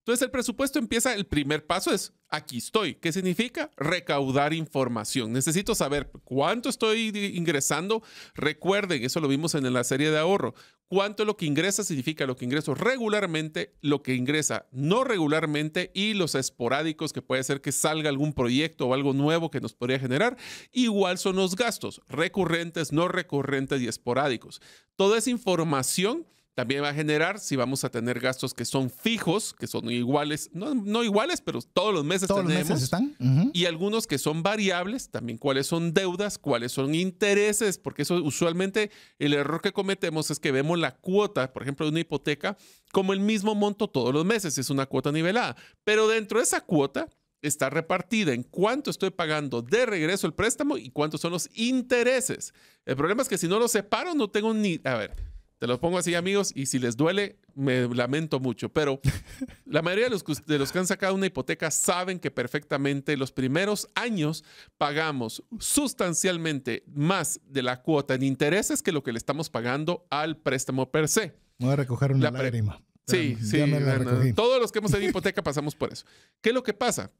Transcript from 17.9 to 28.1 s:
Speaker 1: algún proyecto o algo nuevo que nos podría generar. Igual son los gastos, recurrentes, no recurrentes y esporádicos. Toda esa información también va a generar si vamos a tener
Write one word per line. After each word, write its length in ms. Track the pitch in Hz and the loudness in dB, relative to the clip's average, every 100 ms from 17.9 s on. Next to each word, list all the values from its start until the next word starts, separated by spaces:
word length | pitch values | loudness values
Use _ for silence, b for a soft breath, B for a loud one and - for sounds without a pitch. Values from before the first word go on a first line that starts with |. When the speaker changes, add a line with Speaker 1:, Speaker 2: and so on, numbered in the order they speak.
| 156 151 | 0 -2
Speaker 1:
algún 240 | 135 151 | 0 -2
proyecto 540 | 143 120 131 156 - 127 | 0 2 2 0 -2 0
o 80 | |
algo 180 | 131 139 | 2 2
nuevo 380 | 135 143 165 165 | 2 2 2 0
que 100 | 135 | -4
nos 140 | 117 | -8
podría 240 | - 123 131 | -6 -2 -2
generar. 400 | 131 131 226 254 B B B | 0 2 0 -2 B B B
Igual 460 | - 240 202 185 185 | 0 2 2 0 0
son 180 | 196 190 | 0 2
los 180 | 190 | 0
gastos, 460 | 185 240 - 113 - _ | 2 -2 -2 -8 -10 _
recurrentes, 840 | 127 170 202 180 170 170 165 151 | -2 -2 0 0 0 -2 -4 0
no 160 | 147 175 | 2 2
recurrentes 720 | 185 - 143 131 135 135 139 | -2 -2 -2 0 -2 0 -2
y 60 | 120 | -2
esporádicos. 720 | - - 120 143 117 - - B B B _ | -4 -2 0 0 -2 -6 -20 B B B _
Toda 220 | 190 226 | 2 4
esa 100 | 226 | 0
información 1000 | 240 - 175 165 139 127 - 208 311 330 b b | -2 0 2 2 0 0 2 0 0 -8 b b
también 280 | - 117 135 | -6 -2 0
va 60 | 147 | 0
a 60 | |
generar 440 | 143 151 151 165 190 | -2 2 2 2 0
si 160 | - | -2
vamos 300 | 139 123 131 | 0 0 0
a 40 | 139 | -2
tener 300 | 120 117 | -2 -2